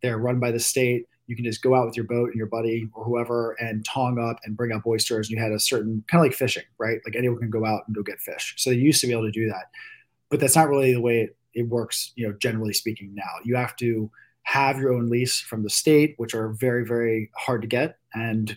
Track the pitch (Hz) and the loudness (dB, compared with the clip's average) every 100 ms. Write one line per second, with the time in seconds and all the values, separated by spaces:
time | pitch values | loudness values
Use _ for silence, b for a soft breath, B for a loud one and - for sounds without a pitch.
0 | 123 110 123 127 123 117 - 135 123 120 | -4 -2 0 0 0 0 0 2 2 0
1 | - _ - 117 117 110 131 127 117 117 | -4 _ -12 -6 -4 0 4 4 4 -2
2 | 110 120 120 113 104 113 113 117 110 110 | -2 0 0 -2 -4 -2 0 -2 -4 -8
3 | 113 120 117 120 117 117 117 110 - 135 | -4 -2 0 -2 -2 -4 -4 -4 -4 -2
4 | 123 120 113 - 107 107 120 110 117 110 | 0 0 -2 -4 -8 -4 -4 -2 0 0
5 | - 110 110 110 110 107 - 120 107 110 | 0 -2 -2 -2 -2 0 0 0 -2 -4
6 | - 170 143 - 127 - - - 110 113 | 2 4 6 4 -2 -2 -8 -6 -4 -4
7 | 117 117 123 117 117 113 110 107 - 104 | -4 -2 0 0 -2 0 0 -2 -4 -6
8 | 101 - - - - - 131 123 143 - | -6 -8 -10 -8 -10 -4 0 4 6 4
9 | 123 117 110 110 110 92 - B B B | 2 0 -2 0 -2 -4 -10 B B B
10 | B _ - 147 135 165 151 139 131 123 | B _ -4 0 4 6 6 6 4 4
11 | 120 117 110 _ _ 120 117 117 110 - | 4 2 0 _ _ -4 -2 -2 -2 -6
12 | - 123 107 101 123 110 107 98 110 107 | -8 -6 -6 -2 -2 -2 -2 -4 -4 -8
13 | 98 101 95 110 117 123 120 - 120 110 | -12 -10 -10 -8 -2 0 -2 -2 -2 0
14 | 107 b b b - 139 139 135 135 123 | -4 b b b -2 2 2 2 2 2
15 | 120 120 123 - - 110 107 - 156 151 | 2 0 0 -2 -4 -6 -2 0 6 6
16 | 151 - 110 113 110 107 127 120 113 117 | 6 0 -4 -2 -4 0 2 2 0 0
17 | 117 113 110 - - 117 113 120 160 - | 2 0 -2 -6 -2 -2 0 0 0 -4
18 | _ 113 113 110 107 | _ -6 -2 0 -2